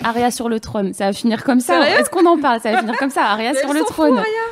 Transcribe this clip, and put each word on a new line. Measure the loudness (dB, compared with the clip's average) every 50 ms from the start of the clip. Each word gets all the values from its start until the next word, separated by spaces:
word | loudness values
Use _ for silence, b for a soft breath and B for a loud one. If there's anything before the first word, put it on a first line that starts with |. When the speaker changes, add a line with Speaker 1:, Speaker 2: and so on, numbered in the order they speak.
| -4
Speaker 1:
Arya | -2 -2 0 0 0
sur | -2 -2 -4 -4
le | -4 -4
trône. | -6 -6 -4 -4 -4 -4 -4
Ça | -2 -2
va | -2 -2
finir | -2 -2 -2 -2 -2 0
comme | 0 2 2
ça. | 2 2 2 2 2
Speaker 2:
Sérieux ? | 4 2 2
Speaker 1:
Est-ce | 0 0
qu'on | 2 4 4
en | 4 4 4
parle ? | 2 0 0 0
Ça | 0 0 0
va | 0
finir | 0 -2 -2 -2
comme | -2 -2
ça. | 0 0 0
Arya | 0 0 0 -2 -2 -2
Speaker 2:
Mais | -2
Speaker 1:
sur | -2 0
Speaker 2:
elle | 0
Speaker 1:
le | 0
Speaker 2:
s'en | -2
Speaker 1:
trône. | -2 0 0 2 2
Speaker 2:
fout, | 2 2
Arya. | 0 -2 -4 -4 -6 -6